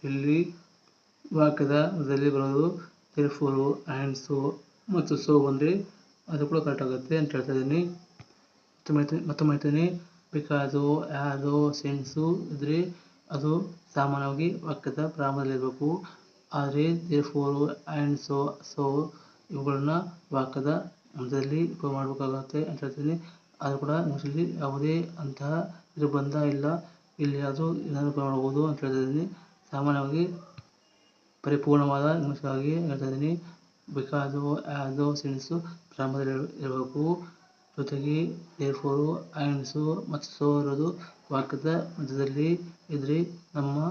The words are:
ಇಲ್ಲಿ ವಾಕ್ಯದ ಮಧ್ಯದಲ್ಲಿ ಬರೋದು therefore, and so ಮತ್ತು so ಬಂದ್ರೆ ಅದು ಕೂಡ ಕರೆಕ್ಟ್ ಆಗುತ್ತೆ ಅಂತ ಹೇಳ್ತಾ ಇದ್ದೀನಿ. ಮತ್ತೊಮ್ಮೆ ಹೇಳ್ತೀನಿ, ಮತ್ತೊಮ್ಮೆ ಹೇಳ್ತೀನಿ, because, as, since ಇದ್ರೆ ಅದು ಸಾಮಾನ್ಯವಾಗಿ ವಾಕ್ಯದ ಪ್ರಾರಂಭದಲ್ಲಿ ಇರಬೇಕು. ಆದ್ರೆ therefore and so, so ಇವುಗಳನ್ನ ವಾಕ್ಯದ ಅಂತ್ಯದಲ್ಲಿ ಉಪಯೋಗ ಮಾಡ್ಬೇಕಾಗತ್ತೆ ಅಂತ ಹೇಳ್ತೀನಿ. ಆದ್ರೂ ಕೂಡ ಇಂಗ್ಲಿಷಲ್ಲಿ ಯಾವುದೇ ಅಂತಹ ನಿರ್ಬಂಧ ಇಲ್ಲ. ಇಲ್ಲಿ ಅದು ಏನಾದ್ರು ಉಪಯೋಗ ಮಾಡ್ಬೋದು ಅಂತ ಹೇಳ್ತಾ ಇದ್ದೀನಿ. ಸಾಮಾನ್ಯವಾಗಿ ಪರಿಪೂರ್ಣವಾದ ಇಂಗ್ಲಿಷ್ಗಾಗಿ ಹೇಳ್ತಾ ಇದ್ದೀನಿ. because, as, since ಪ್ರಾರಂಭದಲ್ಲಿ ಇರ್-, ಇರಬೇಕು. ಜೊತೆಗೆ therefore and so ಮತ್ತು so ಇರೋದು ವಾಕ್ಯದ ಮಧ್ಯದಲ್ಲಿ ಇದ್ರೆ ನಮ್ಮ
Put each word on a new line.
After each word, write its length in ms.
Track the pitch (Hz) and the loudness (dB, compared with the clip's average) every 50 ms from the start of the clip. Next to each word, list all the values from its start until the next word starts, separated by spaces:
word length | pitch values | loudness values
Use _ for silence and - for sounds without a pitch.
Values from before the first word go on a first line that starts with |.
| - | -4
ಇಲ್ಲಿ 340 | 139 135 139 139 143 151 165 175 - - - - _ _ _ _ _ _ _ _ _ _ _ _ - - | -2 -2 0 2 4 4 4 4 0 -2 -14 -18 _ _ _ _ _ _ _ _ _ _ _ _ -2 4
ವಾಕ್ಯದ 420 | 156 151 151 147 - 151 135 143 147 151 175 190 | 6 6 6 6 4 2 4 4 4 4 4 2
ಮಧ್ಯದಲ್ಲಿ 360 | 175 147 135 139 139 139 143 | -2 0 2 2 4 4 4
ಬರೋದು 360 | 139 139 139 135 135 139 156 170 190 - - - - _ _ _ | 4 4 2 2 4 4 4 4 2 -2 -10 -14 -20 _ _ _
therefore, 460 | _ - 147 143 143 - 151 139 135 135 135 139 139 139 - - | _ 0 0 2 2 0 0 2 2 4 2 2 2 0 -2 -6
and 240 | 131 135 139 139 135 131 | -4 -2 -2 -2 -2 -4
so 200 | - - 147 135 135 139 143 - - _ _ _ _ - | -4 -2 -2 0 0 -2 -4 -4 -12 _ _ _ _ -2
ಮತ್ತು 260 | 190 175 151 - 156 | 0 0 2 2 0
so 180 | 139 - - 151 147 139 | 0 4 6 6 6 6
ಬಂದ್ರೆ 280 | 139 135 135 147 156 180 202 196 - - - - _ _ _ _ - | 6 2 4 4 4 2 2 0 -4 -12 -20 -20 _ _ _ _ -4
ಅದು 200 | 165 147 147 143 | -2 0 0 2
ಕೂಡ 120 | 147 160 | 2 2
ಕರೆಕ್ಟ್ 240 | 151 151 139 135 139 | 2 2 0 0 0
ಆಗುತ್ತೆ 340 | 127 131 127 131 - 160 160 | -2 -2 -4 -2 0 0 2
ಅಂತ 140 | 151 139 | 2 2
ಹೇಳ್ತಾ 220 | - 135 123 135 135 | 0 -2 -2 0 0
ಇದ್ದೀನಿ. 280 | 131 131 135 147 170 175 175 175 - - - - _ - _ - _ _ _ _ _ _ _ _ | 0 2 2 2 2 2 0 -4 -10 -16 -20 -20 _ -20 _ -20 _ _ _ _ _ _ _ _
ಮತ್ತೊಮ್ಮೆ 260 | _ _ - 151 147 | _ _ 0 2 2
ಹೇಳ್ತೀನಿ, 220 | 147 143 156 165 170 165 | 4 2 0 -2 -2 -4
ಮತ್ತೊಮ್ಮೆ 260 | 143 - 160 151 147 | -2 2 2 4 4
ಹೇಳ್ತೀನಿ, 320 | 147 - 147 143 151 170 180 185 175 - - _ - _ _ | 4 2 2 4 4 4 2 0 -2 -10 -14 _ -20 _ _
because, 440 | - 156 143 - 151 143 139 135 139 143 143 143 147 156 147 - 151 139 | -6 -6 -2 0 0 0 0 0 0 2 2 4 2 2 0 -2 -4 -4
as, 240 | 139 143 139 139 139 143 143 147 147 147 147 | -2 -2 -2 -2 -2 2 4 4 4 4 2
since 380 | - - 143 139 139 131 131 - 156 156 165 175 196 170 156 | 0 -4 -2 -2 -2 -4 -6 -2 0 2 2 2 0 -2 -6
ಇದ್ರೆ 260 | 151 139 139 147 156 170 180 180 175 - - - _ _ _ - | -6 -4 -2 0 2 2 0 -2 -4 -12 -18 -20 _ _ _ -6
ಅದು 220 | - 143 143 151 156 170 196 - - - _ _ - | -6 -2 2 2 2 2 0 -2 -8 -16 _ _ -2
ಸಾಮಾನ್ಯವಾಗಿ 560 | 147 139 139 139 139 139 139 139 139 160 175 196 - 165 | 0 0 2 2 0 0 -2 -2 0 0 0 0 -2 -4
ವಾಕ್ಯದ 380 | 160 147 - - - - - 151 156 | -6 -6 -4 -4 -6 -4 -2 -4 -4
ಪ್ರಾರಂಭದಲ್ಲಿ 460 | 156 160 143 135 135 139 135 135 135 | -2 -2 -2 0 0 0 0 0 0
ಇರಬೇಕು. 360 | 127 127 131 123 - 143 147 165 190 185 - - - - - _ - _ _ - | 0 -2 -2 -2 0 -2 0 0 -2 -6 -10 -18 -20 -20 -20 _ -20 _ _ -4
ಆದ್ರೆ 320 | 147 143 139 139 147 151 165 170 170 165 - | -2 -2 0 2 2 2 2 2 0 0 2
therefore 440 | 156 143 147 147 - 147 143 139 143 139 143 151 147 - - - 156 | 2 2 2 2 0 0 2 2 2 2 2 0 0 -6 -8 -6 -2
and 180 | 147 143 143 143 143 - | 0 2 2 0 0 -2
so, 120 | - 143 139 139 143 143 - - - | -2 0 0 0 0 -2 -6 -12 -14
so 120 | - - 143 139 139 143 156 160 - - - - - _ _ _ | -4 -2 0 2 2 2 0 -2 -6 -16 -20 -20 -20 _ _ _
ಇವುಗಳನ್ನ 420 | 190 143 135 143 139 139 139 147 156 170 185 - - - - _ 151 | -8 -4 -2 0 0 2 2 2 2 0 -2 -4 -10 -16 -12 _ -2
ವಾಕ್ಯದ 380 | 135 131 127 - 139 131 143 131 98 - - - _ _ _ - | -2 -2 0 -2 -2 0 0 0 0 -2 -6 -14 _ _ _ -10
ಅಂತ್ಯದಲ್ಲಿ 460 | 143 127 123 131 139 135 139 147 156 170 170 - | -8 -6 -2 -2 -2 0 0 0 0 0 0 -2
ಉಪಯೋಗ 200 | - - 143 139 | -4 -4 -2 -2
ಮಾಡ್ಬೇಕಾಗತ್ತೆ 680 | 135 135 135 139 135 139 131 131 135 135 - - 151 156 - | -2 -2 -4 -2 -2 -2 -2 -2 -4 -6 -4 -2 -2 -2 -2
ಅಂತ 100 | 151 143 - | -4 -6 -6
ಹೇಳ್ತೀನಿ. 320 | 135 135 - 143 147 165 165 - - - - _ _ _ _ | -8 -6 -2 -2 -2 -2 -2 -4 -10 -20 -20 _ _ _ _
ಆದ್ರೂ 160 | - 139 139 139 | -4 -4 -2 -2
ಕೂಡ 160 | 139 143 151 165 170 | -2 0 0 0 0
ಇಂಗ್ಲಿಷಲ್ಲಿ 400 | 160 139 - - 143 139 160 170 180 - - | 0 -2 -2 -4 -2 0 0 0 -2 -2 -4
ಯಾವುದೇ 340 | 147 139 135 139 143 151 160 165 170 165 - - | -4 -4 -2 0 0 0 0 0 -2 -4 -8 -8
ಅಂತಹ 320 | 156 139 135 - 143 143 156 165 170 - - - - _ _ - | -8 -8 -8 -6 -4 -2 -2 -2 -2 -4 -8 -16 -20 _ _ 0
ನಿರ್ಬಂಧ 380 | 151 143 143 143 139 139 139 151 147 143 | 0 2 2 2 0 0 0 2 2 2
ಇಲ್ಲ. 140 | 143 139 139 147 165 170 - - - - _ _ _ - | 2 2 0 0 0 -2 -4 -8 -20 -20 _ _ _ -2
ಇಲ್ಲಿ 220 | 151 143 139 139 | 0 0 0 0
ಅದು 240 | 143 139 139 139 160 160 170 - - - | -2 -2 -2 0 0 0 0 -2 -4 -4
ಏನಾದ್ರು 240 | 147 139 143 147 143 | -2 0 0 0 0
ಉಪಯೋಗ 140 | 143 139 139 | 0 -2 0
ಮಾಡ್ಬೋದು 320 | 135 131 131 135 135 147 151 156 | 0 2 0 2 2 2 2 2
ಅಂತ 120 | 147 143 - | 2 0 -2
ಹೇಳ್ತಾ 180 | 135 131 131 131 | -2 0 0 0
ಇದ್ದೀನಿ. 220 | 131 139 151 170 196 - - - - _ _ _ _ | 2 0 0 -2 -2 -6 -12 -20 -20 _ _ _ _
ಸಾಮಾನ್ಯವಾಗಿ 520 | - 139 139 147 147 139 139 139 143 160 170 185 180 170 - - - - - _ _ _ _ _ _ _ _ _ _ _ _ _ _ _ - | -4 0 2 2 2 2 2 0 2 2 2 0 0 -8 -12 -18 -20 -20 -20 _ _ _ _ _ _ _ _ _ _ _ _ _ _ _ -2
ಪರಿಪೂರ್ಣವಾದ 640 | 143 143 139 143 147 147 147 143 143 139 139 139 151 160 165 | 0 0 2 4 6 6 6 6 4 2 2 4 2 2 2
ಇಂಗ್ಲಿಷ್ಗಾಗಿ 520 | 156 143 143 143 147 139 135 131 135 147 156 165 170 160 | 0 -2 -4 -4 -4 -4 -2 0 0 0 0 0 0 -2
ಹೇಳ್ತಾ 220 | 139 131 139 135 | -2 -2 -2 -2
ಇದ್ದೀನಿ. 240 | 135 131 147 151 170 170 - - - - _ _ _ _ _ - | -2 0 0 0 0 -2 -4 -10 -20 -20 _ _ _ _ _ -8
because, 480 | - 139 131 - - 143 139 139 139 143 143 143 147 147 - - | -6 -6 -4 -2 -2 -2 -2 -2 -2 -2 -2 -2 -2 -2 -4 -6
as, 280 | 147 143 139 135 135 139 143 147 147 147 | -6 -6 -4 -4 -2 0 2 2 0 0
since 260 | - 143 139 135 - - 165 170 165 - - - - _ | -2 -4 -6 -6 -6 -4 -4 -4 -4 -6 -14 -16 -20 _
ಪ್ರಾರಂಭದಲ್ಲಿ 460 | - - 135 135 131 139 139 131 135 | -6 -4 -2 -2 0 0 -2 -2 -2
ಇರ್-, 160 | 131 147 170 - - | -2 -4 -6 -8 -8
ಇರಬೇಕು. 420 | 147 135 127 131 127 127 - 147 151 165 175 180 180 - - - _ _ _ _ _ _ _ - | -6 -4 -2 -2 -4 -4 -2 0 2 2 0 0 -2 -12 -18 -20 _ _ _ _ _ _ _ -6
ಜೊತೆಗೆ 380 | 139 135 147 139 139 147 151 156 170 170 165 - - - - | -6 -4 -4 -2 0 0 0 2 0 -2 -4 -8 -12 -18 -8
therefore 460 | - 143 139 139 139 - 143 139 143 147 156 170 170 - - - 151 147 | -4 -2 -2 -2 -2 0 0 2 2 2 2 0 -2 -6 -10 -6 -4 -2
and 160 | 147 143 139 135 135 | 0 0 0 -2 -4
so 100 | - 151 151 156 160 190 - - | -4 -2 0 0 0 -2 -4 -6
ಮತ್ತು 160 | 156 143 - - - | -6 -6 -6 -10 -6
so 120 | - 147 143 147 147 | 0 2 4 4 4
ಇರೋದು 260 | 147 143 139 139 151 170 175 - - - - - - - | 2 2 0 0 0 0 -2 -4 -12 -18 -20 -20 -10 -4
ವಾಕ್ಯದ 380 | 151 135 - - - - - 156 165 170 170 - - | -2 -2 -2 -2 -4 -2 0 0 0 0 -2 -4 -6
ಮಧ್ಯದಲ್ಲಿ 560 | - 156 127 131 135 139 135 135 147 151 160 175 175 - - - - _ - | -8 -6 -6 -2 -2 -2 0 0 0 2 2 2 0 -2 -10 -14 -18 _ -6
ಇದ್ರೆ 280 | 165 143 135 139 147 160 175 175 - - - _ _ | -4 -4 0 0 2 2 0 -2 -4 -14 -18 _ _
ನಮ್ಮ 200 | 151 143 139 139 147 156 170 | -2 -2 0 0 0 0 0